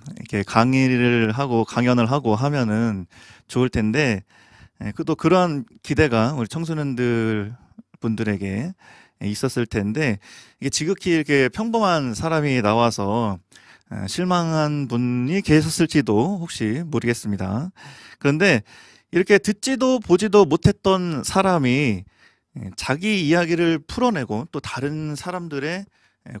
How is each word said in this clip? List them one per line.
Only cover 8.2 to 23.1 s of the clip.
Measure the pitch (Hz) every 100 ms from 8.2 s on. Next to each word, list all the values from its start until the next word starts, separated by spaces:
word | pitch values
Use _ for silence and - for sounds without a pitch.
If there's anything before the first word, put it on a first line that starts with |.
| 107 101 98 98 160 190 - - _ _
있었을 | 101 104 135 127 117
텐데, | 113 101 117 151 101 - - - _
이게 | 135
지극히 | - 156 190 185
이렇게 | 165 147 143 127
평범한 | - 226 226 202 165 131
사람이 | 104 165 160 147 131
나와서, | 104 113 117 110 101 110 113 92 - - - - _
예, | 101 98
실망한 | - 180 180 165 160 151 147 135
분이 | 120 123 123 127 185
계셨을지도 | - 156 156 - 165 156 117 104 151 196
혹시 | 165 - 110 123 170
모르겠습니다. | 135 113 117 107 98 95 104 175 - - - - -
그런데 | 143 151 196 127 - - - - _
이렇게 | 170 185 202
듣지도 | 196 208 - 262 254 254
보지도 | - 175 208 202 175
못했던 | 156 - 202 190 190 175 151
사람이, | - 190 190 180 131 127 143 98 95 _ _ _ _ -
예, | 101 -
자기 | - 139 202